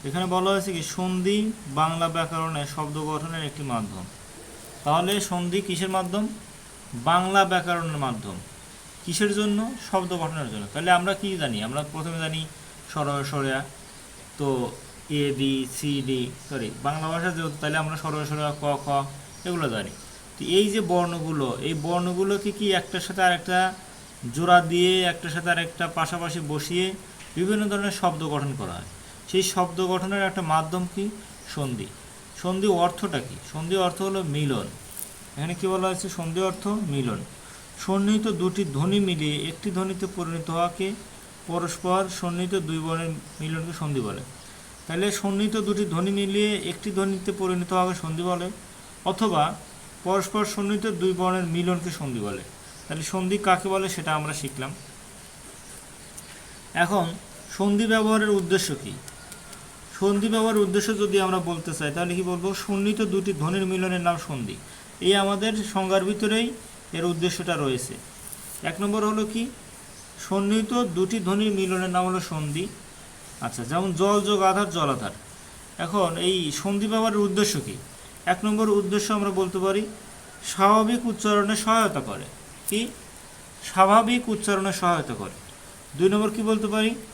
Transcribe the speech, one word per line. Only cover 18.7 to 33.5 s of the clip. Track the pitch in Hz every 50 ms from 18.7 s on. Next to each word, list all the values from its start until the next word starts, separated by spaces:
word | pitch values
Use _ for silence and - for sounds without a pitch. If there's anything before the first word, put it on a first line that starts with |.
| 143 139 -
খ | 147 143 139 139 139 - - - - - - -
এগুলো | 180 175 170 156 131
জানি। | 110 107 95 - - - - - - - - - - -
তো | 123
এই | 127 170 196 214 208
যে | 196 226
বর্ণগুলো, | 196 165 175 180 175 170 170 170 160 160 156 147 135 123 117 -
এই | 139 151 165 151
বর্ণগুলোকে | 147 165 175 175 175 180 180 180 190 196 202 196 202 208
কি | 202 - 214 202
একটার | 190 175 180 - - 180
সাথে | 175 - 185 190
আরেকটা | 185 180 175 175 - 185 185 180 185 185 190 - - - - - - - - - - 120 117
জোড়া | 147 170 175 180 175
দিয়ে, | 165 160 170 175 180 180 185 185 185
একটার | 175 170 - - 170
সাথে | 147 170 165 175
আরেকটা | 170 165 170 165 - - 175
পাশাপাশি | 156 - 165 160 156 175 170 170 165 151 170
বসিয়ে | 156 143 151 147 147 - 175 175 185 190 202 - - - - - - - -
বিভিন্ন | 156 180 190 214 214 214 202
ধরনের | 202 202 202 202
শব্দ | 180 - - 175 165 151 160 151
গঠন | 147 143 139 139 131 -
করা | 101 90
হয়। | 85 87 87 - - - - - - - - -
সেই | - 185
শব্দ | 185 185 - 185 180 175 165 175 185
গঠনের | 180 185 180 180 185 202 202
একটা | 196 190 185 196
মাধ্যম | 175 156 156 156 156 156 175 180 180 175 -
কি? | 196 196 214 214 - - - - - - - -
সন্ধি। | 156 143 131 123 107 95 101 - - - - - - - - - -
সন্ধি | - 180 185 190 196
অর্থটা | 208 185 170 170 175 175 - 208 190 165 131
কি? | - 120 131 - - -